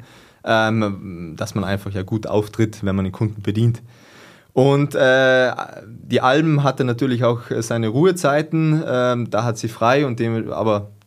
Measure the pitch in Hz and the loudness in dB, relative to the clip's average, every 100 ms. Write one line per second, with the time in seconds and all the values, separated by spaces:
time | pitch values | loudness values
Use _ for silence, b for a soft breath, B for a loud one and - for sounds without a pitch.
0 | B B B B - 113 110 113 104 98 | B B B B 0 2 2 0 -2 -4
1 | 95 85 85 78 - 113 98 98 101 98 | -10 -12 -12 -10 -6 -4 -4 -4 -6 -8
2 | 95 110 - 104 104 - 107 - 95 98 | -4 -4 -2 -2 -2 -2 -2 -2 -2 -2
3 | 95 - 107 - - 104 117 117 - B | -2 -2 -4 -4 -4 0 2 0 -8 B
4 | B B B B B - 139 143 143 - | B B B B B 2 4 4 2 2
5 | 131 131 131 131 127 - - - 110 117 | 4 4 4 4 2 -2 -10 -12 -18 -14
6 | - 120 127 147 160 147 139 127 127 120 | -2 0 2 4 4 2 2 0 0 0
7 | 135 120 120 120 - 117 113 117 113 123 | 0 2 2 0 -2 -4 -2 -2 0 2
8 | 185 180 143 147 156 160 160 156 - 127 | 2 4 2 2 0 0 2 2 0 0
9 | 123 123 113 104 120 117 113 - 113 139 | 0 0 -2 -2 -2 -2 -6 0 2 2
10 | 143 117 113 113 80 71 110 104 101 - | 0 -2 -2 -2 -4 -2 0 0 -2 -18